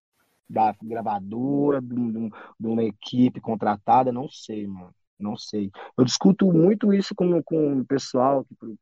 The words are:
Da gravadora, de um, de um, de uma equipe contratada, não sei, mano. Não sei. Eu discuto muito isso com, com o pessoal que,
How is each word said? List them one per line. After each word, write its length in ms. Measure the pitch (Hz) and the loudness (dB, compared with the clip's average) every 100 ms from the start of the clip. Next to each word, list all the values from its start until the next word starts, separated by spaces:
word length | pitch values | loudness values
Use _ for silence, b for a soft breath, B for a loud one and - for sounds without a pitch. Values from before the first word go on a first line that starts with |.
| _ _ _ _ - | _ _ _ _ -6
Da 260 | 117 110 101 | 0 0 0
gravadora, 1000 | 110 117 110 104 98 113 135 143 143 139 | -8 -8 -6 -6 -6 -6 -2 0 0 0
de 120 | 123 | -4
um, 180 | 120 117 | -4 -4
de 60 | 110 | -4
um, 120 | 110 | -8
de 380 | - - - 113 | -10 -20 -10 -4
uma 160 | 113 | -2
equipe 560 | 113 - - 127 127 - | -2 -4 -4 2 2 2
contratada, 720 | - 107 104 104 - 120 127 | -6 -2 -2 -2 2 4 2
não 160 | 123 151 | -2 -6
sei, 360 | - - 107 101 | -12 -12 -10 -10
mano. 260 | 95 90 _ _ - | -12 -18 _ _ -10
Não 160 | 101 104 | -8 -8
sei. 340 | - 107 98 B B - | -8 -6 -6 B B 2
Eu 80 | 127 | 2
discuto 460 | - 196 190 190 | 4 4 4 4
muito 420 | 165 175 214 208 | 6 4 4 2
isso 200 | 196 190 | 2 0
com, 300 | 202 180 170 | -2 0 0
com 360 | - 160 147 139 | 0 0 0 0
o 60 | 123 | -2
pessoal 600 | 135 - 131 131 139 131 | -4 -2 0 2 0 -4
que, 100 | - 113 107 | -12 -18 -18